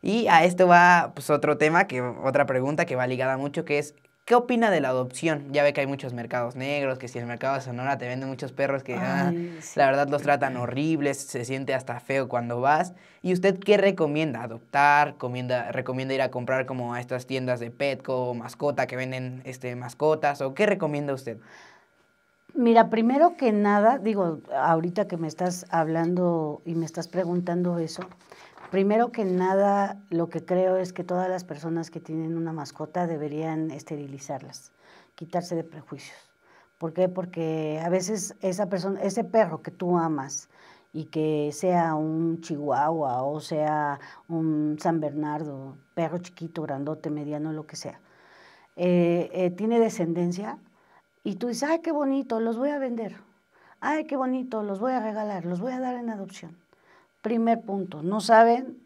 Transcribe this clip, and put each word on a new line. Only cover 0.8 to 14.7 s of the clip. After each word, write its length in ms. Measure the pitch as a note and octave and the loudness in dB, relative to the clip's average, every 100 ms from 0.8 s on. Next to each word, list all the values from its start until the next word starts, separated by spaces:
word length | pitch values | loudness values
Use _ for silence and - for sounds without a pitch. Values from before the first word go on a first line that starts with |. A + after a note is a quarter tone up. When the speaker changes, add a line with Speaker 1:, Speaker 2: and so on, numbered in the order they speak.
| F3 F3 D#3+ | 10 8 4
Speaker 1:
pues, 160 | - - | -6 0
otro 280 | D3 D3+ D3+ | 2 2 4
tema, 280 | D#3 D#3+ - | 4 4 2
que, 140 | B2+ | 0
otra 420 | B2 A2+ C3+ C3+ | -4 -2 0 2
pregunta 420 | C#3 B2+ C3+ D3+ E3+ | 2 0 0 0 -2
que 100 | B2+ | 0
va 100 | B2+ | -2
ligada 300 | B2+ C3 C3 | 0 -2 -2
mucho, 280 | C#3+ C#3+ | -4 -6
que 140 | D#3+ D3 | -2 -2
es, 160 | C#3+ _ _ _ | -2 _ _ _
¿qué 100 | - | 4
opina 340 | A#3+ A#3+ B3 A3+ | 4 4 2 4
de 80 | F3 | 2
la 80 | C3+ | 2
adopción? 640 | B2+ B2+ - E3 D3+ C#3 | 0 -2 -2 -2 -2 -2
Ya 100 | C#3+ | 2
ve 100 | C#3+ | 4
que 80 | C#3+ | 2
hay 60 | C3+ | -2
muchos 260 | C3+ C3+ | -4 -6
mercados 440 | A#2+ A#2 B2 A#2+ B2+ | -8 -4 -4 -4 -6
negros, 420 | C3 C#3+ C3+ C3 | -4 -2 -2 -4
que 80 | B2+ | -8
si 140 | B2 | -8
el 60 | A#2+ | -8
mercado 280 | A#2+ C3+ | -6 -4
de 60 | C#3 | -4
Sonora 380 | B2+ A#2+ C3 C#3 | -6 -6 -4 -4
te 100 | B2+ | -4
vende 180 | B2+ C3+ | -6 -8
muchos 240 | C3 C3+ | -8 -10
perros 320 | B2+ C#3 C#3 | -4 -2 -2
que, 140 | B2+ B2 | -4 -4
ah, 320 | C3 F3+ F3 | -2 0 0
Speaker 2:
Ay, 300 | E3+ F3 E3 | -2 -6 -10
sí. 180 | - - | -10 2
Speaker 1:
la 80 | C3+ | 4
verdad 220 | C#3 C#3+ | 4 2
los 140 | C#3+ | 0
tratan 340 | C#3+ C#3 C3+ B2+ | 2 2 0 -2
horribles, 640 | A#2+ B2+ D#3 D#3+ C#3+ C3+ | -4 -2 0 0 0 -2
se 260 | - C3 | -6 -8
siente 280 | A#2+ C3+ C3+ | -6 -6 -2
hasta 280 | C3 B2+ B2 | -4 -4 -10
feo 280 | - C3+ B2+ | -2 -2 0
cuando 320 | B2 A#2+ A#2+ | -2 -2 0
vas. 340 | C3 D3+ F3+ - - - | 4 4 2 -6 -20 -8
¿Y 100 | F3+ | -2
usted 280 | F3+ F#3+ F#3+ | 2 2 2
qué 160 | G3 G#3 | 4 6
recomienda? 680 | G3 F#3 D#3 D3+ D#3 A#2+ | 6 4 0 2 -2 -4
¿Adoptar? 720 | A#2 A2+ - | -8 -12 -4